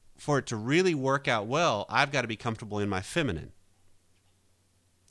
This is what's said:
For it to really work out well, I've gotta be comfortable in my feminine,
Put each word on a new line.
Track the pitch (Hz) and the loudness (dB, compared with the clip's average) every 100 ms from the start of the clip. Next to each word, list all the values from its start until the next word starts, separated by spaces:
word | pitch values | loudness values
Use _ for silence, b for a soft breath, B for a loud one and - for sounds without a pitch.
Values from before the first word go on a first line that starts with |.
| - - | -20 -10
For | - 139 | -2 0
it | - | 0
to | 110 | -4
really | 117 160 185 | 2 4 4
work | 147 135 139 139 | 2 2 0 2
out | 113 107 | 0 0
well, | 147 165 104 - | 2 2 0 0
I've | 120 143 | 2 2
gotta | 139 117 | 0 -2
be | 110 | -4
comfortable | 120 110 107 104 | -6 -6 -4 -2
in | 101 | 0
my | 95 | -2
feminine, | - 170 170 80 - - _ _ - - _ _ _ _ _ _ _ _ _ _ _ | -2 0 0 -2 -8 -18 _ _ -20 -20 _ _ _ _ _ _ _ _ _ _ _